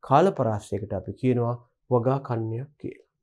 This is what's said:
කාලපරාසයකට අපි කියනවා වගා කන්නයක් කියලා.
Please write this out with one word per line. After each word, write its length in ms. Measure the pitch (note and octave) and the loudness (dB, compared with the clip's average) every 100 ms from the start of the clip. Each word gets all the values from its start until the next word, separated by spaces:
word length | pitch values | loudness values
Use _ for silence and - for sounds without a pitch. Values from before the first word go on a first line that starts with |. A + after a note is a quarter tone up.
කාලපරාසයකට 880 | - C3+ F#3 F#3+ A#2+ G#2 - G2+ A2 | 4 4 4 2 -2 -2 -4 -8 -4
අපි 200 | G2 G2 | -6 -6
කියනවා 420 | G2+ B2+ B2 A#2+ A#2+ _ _ _ | -4 0 2 0 -4 _ _ _
වගා 300 | B2 A#2 C#3 | 2 2 -2
කන්නයක් 500 | C#3 A#2+ A2 A2+ C#3 | -2 -6 -4 -6 -10
කියලා. 360 | _ - - _ _ | _ -14 -14 _ _